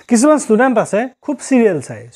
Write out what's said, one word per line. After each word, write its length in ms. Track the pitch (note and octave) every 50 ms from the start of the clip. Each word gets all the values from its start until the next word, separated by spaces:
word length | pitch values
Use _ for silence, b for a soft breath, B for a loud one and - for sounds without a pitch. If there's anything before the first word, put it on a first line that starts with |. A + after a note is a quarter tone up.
| B B
কিছুমান 300 | A#3+ A3 B3 D4+ D4+ C4+ -
ষ্টুডেণ্ট 320 | - A3 G#3+ B3+ C4 A#3+ G#3+
আছে, 220 | E3+ - - G#3 B3 C4 - _ _
খুব 120 | - D4 - - -
চিৰিয়েল 300 | C4+ B3 A#3 G#3 F3 C#3+
চায়, 240 | A#2+ - A#2+ G#2 A2+ A#2+ -